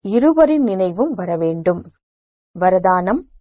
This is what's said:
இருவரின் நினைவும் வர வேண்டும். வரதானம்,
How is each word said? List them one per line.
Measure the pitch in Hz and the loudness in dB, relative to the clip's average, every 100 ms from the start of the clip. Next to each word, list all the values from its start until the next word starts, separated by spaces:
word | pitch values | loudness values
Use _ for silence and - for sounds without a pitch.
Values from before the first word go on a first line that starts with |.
இருவரின் | 196 226 294 320 302 311 | -2 2 2 4 2 2
நினைவும் | 247 190 185 175 302 | 0 0 -2 -2 -4
வர | 202 175 170 | -4 -6 -2
வேண்டும். | 165 165 165 175 - _ _ _ _ _ _ 165 | -2 -2 -2 -4 -8 _ _ _ _ _ _ -2
வரதானம், | 185 185 185 180 180 277 - - | 0 2 2 0 0 -4 -6 -20